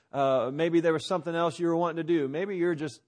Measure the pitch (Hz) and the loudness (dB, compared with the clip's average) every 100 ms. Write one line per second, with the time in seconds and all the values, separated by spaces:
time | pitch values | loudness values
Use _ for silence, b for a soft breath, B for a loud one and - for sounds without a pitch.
0 | _ 139 135 131 120 143 170 170 165 160 | _ 0 2 2 0 0 2 4 4 2
1 | - 180 170 165 170 - 170 165 175 165 | 0 -4 -2 0 0 0 0 2 0 -2
2 | 160 165 135 151 196 185 175 156 151 - | 0 0 0 -4 -4 -2 0 0 -6 -10